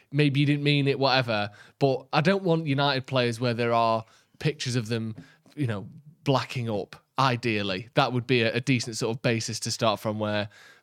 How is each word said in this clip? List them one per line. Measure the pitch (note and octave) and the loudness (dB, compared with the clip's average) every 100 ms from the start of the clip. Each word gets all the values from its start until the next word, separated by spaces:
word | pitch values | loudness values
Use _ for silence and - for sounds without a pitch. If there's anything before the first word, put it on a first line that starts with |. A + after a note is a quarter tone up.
| _ | _
Maybe | C#3 D3+ C3+ | 0 2 2
you | D3 | 2
didn't | D3 | 2
mean | C#3+ D3 C#3 | 2 2 2
it, | B2 | 2
whatever. | C3+ C3 A#2+ G#2+ G2+ - - _ | 2 2 2 0 -2 -6 -20 _
But | C#3 C3 - | 0 0 0
I | D3 | 0
don't | D#3 G3 | 2 2
want | F#3+ E3 D#3+ | 2 0 0
United | C#3 C#3+ C3 B2+ | 0 2 0 0
players | C3 A#2+ A2+ | 0 0 0
where | B2 | -2
there | A#2 A#2 | 0 0
are | A#2 A#2 A2+ G#2+ _ _ _ | 2 2 0 -4 _ _ _
pictures | D3+ C#3+ - B2 | -4 -4 -2 -4
of | G#2+ | -2
them, | A#2 A2+ G#2+ - _ _ - | -4 -4 -10 -18 _ _ -6
you | C3 | -4
know, | G#2 F#2 - - - - | -4 -8 -16 -20 -4 2
blacking | C3 A#2+ C3 A2+ | 2 0 -4 -4
up, | G#2 - - _ - | -4 -6 -12 _ 0
ideally. | C3+ A#2+ A#2+ G#2+ G2+ F#2 - | 0 2 0 -2 -2 -4 -2
That | - C3 | 0 2
would | B2 A2+ | 0 2
be | B2 | 2
a, | A2+ A#2+ | 2 0
a | |
decent | - B2+ A#2+ A2 | 0 0 -2 -4
sort | A#2 A2+ | -4 -2
of | |
basis | C3 A2+ A2 A2 | -2 -2 -4 -6
to | - | -6
start | - A2+ G2+ | -2 0 0
from | A2+ G#2+ | -2 -4
where | G#2+ G#2 G#2 - - - | -2 -2 -4 -10 -20 -20